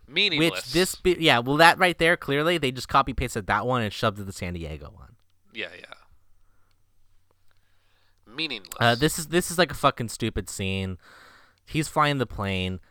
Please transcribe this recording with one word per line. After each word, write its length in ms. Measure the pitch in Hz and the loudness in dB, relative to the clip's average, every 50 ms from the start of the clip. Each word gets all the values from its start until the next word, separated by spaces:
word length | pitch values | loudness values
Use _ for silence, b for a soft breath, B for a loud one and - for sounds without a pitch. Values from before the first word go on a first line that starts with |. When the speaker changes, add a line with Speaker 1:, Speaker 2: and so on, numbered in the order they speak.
| - | -18
Speaker 1:
Meaningless. 440 | - 135 180 208 196 160 147 165 170 | -6 -2 0 0 2 2 2 2 2
Speaker 2:
which 220 | 90 - - - - | 0 -2 -6 -2 0
this 220 | 170 185 - - | 0 0 0 -2
be-, 200 | - - 185 170 165 | -2 0 0 2 4
yeah, 200 | 160 151 127 120 | 4 4 4 4
well, 180 | 120 131 143 | 4 2 4
that 220 | 151 165 170 143 - | 6 8 8 6 6
right 180 | 185 180 165 | 4 2 2
there, 220 | - 165 165 175 - | 2 2 2 2 2
clearly, 400 | - - 139 143 156 170 180 160 | 0 -2 0 0 2 0 0 0
they 120 | 139 127 | -2 -2
just 180 | 127 127 - - | -4 -6 -4 0
copy-pasted 580 | - 139 135 139 117 - 135 120 - 117 92 | 2 2 2 2 -2 -4 -6 -4 -6 -4 -2
that 200 | 107 101 107 104 | 0 0 0 2
one 140 | 123 127 123 110 | 0 0 0 0
and 100 | 101 - | -2 -2
shoved 240 | - 120 110 98 104 | 0 0 0 0 -2
to 60 | 98 | -6
the 80 | 98 - | -12 -10
San 200 | - 101 90 90 | -8 -8 -8 -8
Diego 360 | 85 80 76 80 69 - - - | -8 -8 -10 -10 -12 -14 -16 -18
one. 220 | - - - - _ _ _ _ _ _ _ - | -20 -20 -20 -20 _ _ _ _ _ _ _ -12
Speaker 1:
Yeah, 140 | 113 98 85 90 87 | -10 -10 -10 -12 -14
yeah. 60 | - - - - _ _ - - _ - - _ _ _ _ _ _ _ _ _ _ _ _ _ _ _ _ _ _ _ _ _ _ - - _ _ _ _ _ _ _ _ _ _ _ _ _ _ | -20 -20 -20 -20 _ _ -20 -20 _ -20 -20 _ _ _ _ _ _ _ _ _ _ _ _ _ _ _ _ _ _ _ _ _ _ -20 -20 _ _ _ _ _ _ _ _ _ _ _ _ _ _
Meaningless. 500 | 101 113 147 160 147 123 104 98 - - - | -14 -8 -6 -6 -4 -6 -8 -10 -10 -4 0
Speaker 2:
Uh, 160 | 117 117 120 | 2 2 4
this 240 | 120 147 156 - - | 4 2 0 0 -2
is, 100 | 156 151 | -6 -2
this 220 | 160 175 - - | -2 -2 0 0
is, 80 | 170 175 | 0 0
like, 120 | 170 - | 0 0
a 40 | 143 | 0
fucking 340 | - - 139 - - 120 107 | 0 0 0 0 0 -6 -8
stupid 380 | - - 117 110 - 110 92 - | -6 -4 -4 -4 -2 -4 -6 -6
scene. 480 | - - 98 95 95 95 95 92 92 - B B B B B B B B B B B B B | -6 -6 -4 -2 -2 -2 -2 -4 -6 -8 B B B B B B B B B B B B B
He's 240 | - - 151 151 - | -6 -4 -4 -4 -2
flying 300 | - 156 147 147 143 135 | 0 0 2 2 2 0
the 80 | 120 | -2
plane. 540 | - - - 101 98 95 92 92 92 92 90 - _ | -4 -4 -4 -4 -2 -2 -2 -2 -4 -4 -6 -10 _